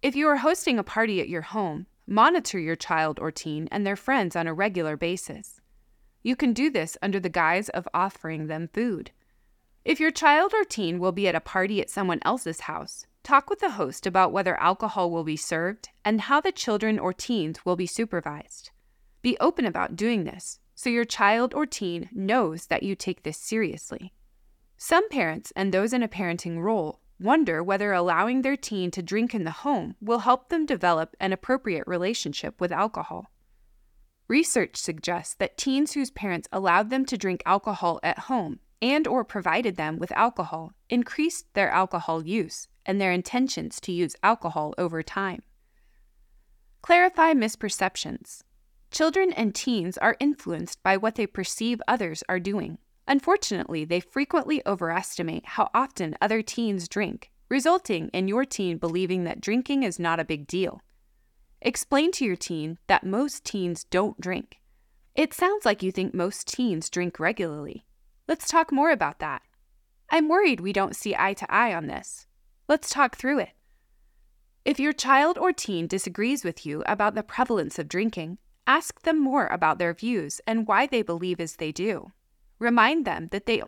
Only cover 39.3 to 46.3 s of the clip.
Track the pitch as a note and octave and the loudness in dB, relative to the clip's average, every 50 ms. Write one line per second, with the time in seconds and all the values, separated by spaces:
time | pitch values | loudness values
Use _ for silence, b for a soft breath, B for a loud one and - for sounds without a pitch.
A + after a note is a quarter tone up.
39.3 | - G#3 E3+ - D#3+ F#3+ B3 G#3+ F3+ F3+ D#3 D3+ D#3 E3 E3 F3 - - G#3 B3 | -4 -4 0 2 2 2 2 0 -2 -2 -2 -4 -2 -4 -4 -4 2 2 2 2
40.3 | A#3+ - F3+ D#3 - D#3+ E3 D#3+ - _ _ _ - A3 A#3+ - - - D4+ E4 | 2 -2 -6 -6 -6 -10 -10 -12 -18 _ _ _ 0 0 0 0 0 0 0 0
41.3 | - - - _ _ G3+ G3 - - F3 F#3+ F#3 - F3 D#3+ - E3 E3 D#3+ D#3 | 0 -4 -12 _ _ 0 2 2 4 2 2 2 0 -4 -2 -2 -2 -2 -2 -2
42.3 | F#3+ A3+ F3 - - - - _ _ _ _ - F#3+ G3+ G3 F#3 F3+ F3+ F3 - | -2 -2 -2 -2 -6 -14 -16 _ _ _ _ -2 0 2 2 2 2 0 -2 -2
43.3 | - B3 C4 C4 - - D#3+ D#3 - - - - F3+ E3+ F3 D#3 - - - F#3+ | 0 0 0 0 -2 -4 -6 -8 -10 -10 -8 -6 -2 0 0 -2 -2 0 2 2
44.3 | A3+ A#3 - E3+ D3+ D#3+ D3+ D3+ - - F3+ E3+ E3 D#3+ D#3+ - - - G3 F#3+ | 2 2 0 -6 -4 -2 -4 -4 -2 -2 -2 -2 -2 -4 -6 -6 -6 -4 -4 -4
45.3 | F3 - - _ _ _ _ _ _ _ _ _ _ _ _ _ _ _ _ _ | -6 -8 -14 _ _ _ _ _ _ _ _ _ _ _ _ _ _ _ _ _